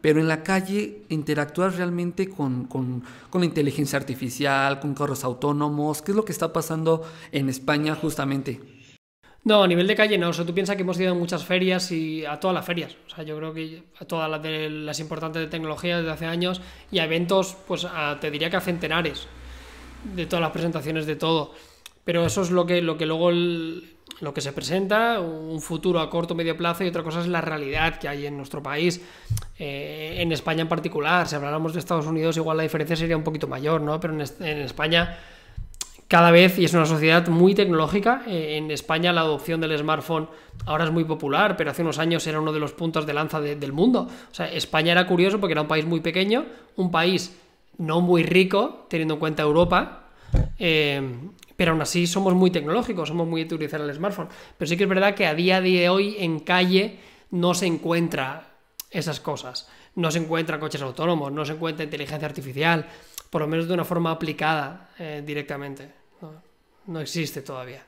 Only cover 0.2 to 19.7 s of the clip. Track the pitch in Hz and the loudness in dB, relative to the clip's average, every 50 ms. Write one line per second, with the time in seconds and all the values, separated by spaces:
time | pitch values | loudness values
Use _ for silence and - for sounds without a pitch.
0.2 | 160 160 160 156 160 - 190 190 190 190 196 208 214 214 - - - - 165 156 | 4 2 0 -2 0 0 0 0 0 0 -2 -2 -2 -4 -8 -16 -8 -6 -6 -4
1.2 | 147 147 151 147 147 143 - 175 185 190 175 175 180 175 175 175 175 175 170 - | -2 -2 -2 -2 -2 -4 -2 0 0 0 0 -2 -2 -2 -2 -2 -4 -4 -2 -4
2.2 | 190 190 190 - 147 135 127 127 123 - - 135 131 123 127 123 120 - - - | -4 -4 -2 -4 -2 -2 -2 -4 -6 -6 -4 -4 -4 -2 -4 -6 -8 -12 -20 -20
3.2 | - - - 185 175 160 147 160 147 147 143 151 147 131 - 139 139 - 123 - | -18 -4 0 0 0 2 2 0 0 0 0 -2 -2 -2 -2 -4 -4 -4 -8 -6
4.2 | 131 120 - - 143 139 139 135 135 139 139 135 - 147 139 139 143 139 135 - | -6 -8 -4 -2 0 0 2 2 2 0 0 -2 -4 -6 -4 -2 -2 -2 -2 -4
5.2 | - 131 120 120 - 147 147 147 147 147 147 147 147 151 147 - - - 196 214 | -4 -6 -4 -2 -2 0 0 0 0 0 0 0 0 -2 -2 -4 -4 0 0 0
6.2 | 214 208 170 - 165 160 160 170 160 - 160 160 160 160 165 160 160 - - - | 0 -2 -4 -4 -4 -2 -2 -4 -4 -2 -4 0 2 2 2 0 0 -10 -16 -18
7.2 | - - - 139 139 135 131 131 - - 147 147 151 156 156 151 - 156 143 - | -18 -6 -4 -2 0 0 -2 -2 -2 0 0 0 0 -2 -2 -2 -4 -4 -2 -2
8.2 | 139 139 139 139 131 139 117 - - - - - - - - _ _ _ _ _ | -2 -2 -2 -2 -4 -6 -8 -10 -12 -20 -20 -20 -20 -20 -20 _ _ _ _ _
9.2 | _ - _ - _ 214 214 208 196 180 175 175 180 196 214 208 214 214 208 180 | _ -20 _ -4 _ 4 6 6 6 6 6 4 4 2 4 4 4 4 4 2
10.2 | 175 170 165 165 170 170 170 190 196 185 202 185 185 185 180 175 185 185 180 175 | 2 0 0 -2 -4 -2 0 -2 0 0 -2 -2 0 -2 0 0 0 2 2 0
11.2 | 175 165 185 160 139 - 185 185 180 180 185 180 185 - 175 160 160 160 156 160 | 0 -2 -2 -6 -2 0 0 2 4 2 2 0 -2 -2 -4 -4 -2 -4 -4 -6
12.2 | 156 147 147 151 - 190 185 156 185 - 180 170 151 - - - - - - - | -6 -6 -6 -2 0 0 0 0 -2 -4 -4 -4 -4 -8 -12 -20 -20 -20 -14 -14
13.2 | 160 151 151 151 156 160 156 160 160 160 160 165 - _ _ - 160 - 175 165 | -10 -10 -8 -8 -8 -8 -8 -8 -10 -10 -12 -16 -20 _ _ -20 -8 -6 -4 -2
14.2 | 160 156 156 151 151 160 156 156 156 156 151 151 151 151 147 151 160 156 160 156 | -2 -2 -4 -4 -4 -4 -4 -4 -4 -6 -6 -6 -6 -6 -6 -8 -6 -8 -8 -6
15.2 | 160 160 156 165 160 156 170 165 160 156 151 151 175 175 175 170 165 160 156 147 | -6 -6 -4 -4 -6 -4 -6 -6 -4 -6 -6 -4 -2 -2 -2 -2 -2 -4 -4 -6
16.2 | 165 165 170 170 175 180 185 185 - - - - - - - 180 160 160 160 170 | -6 -4 -2 -2 -2 -2 -2 -4 -8 -16 -20 -20 -14 -4 0 0 0 2 2 0
17.2 | 175 170 196 190 185 185 - - - - 185 147 160 170 175 165 151 147 147 143 | 2 4 4 2 2 0 -6 -14 -8 -6 -6 -6 -6 -6 -4 -2 -2 -2 -2 -2
18.2 | 160 156 147 147 160 170 190 185 - - 175 165 175 156 156 170 170 151 135 - | -4 -4 -2 -2 -2 0 0 -2 0 -2 -4 -2 -2 -2 0 0 0 -2 -4 -6
19.2 | - - - - - - - - - - | -12 -14 -18 -18 -18 -18 -18 -18 -18 -20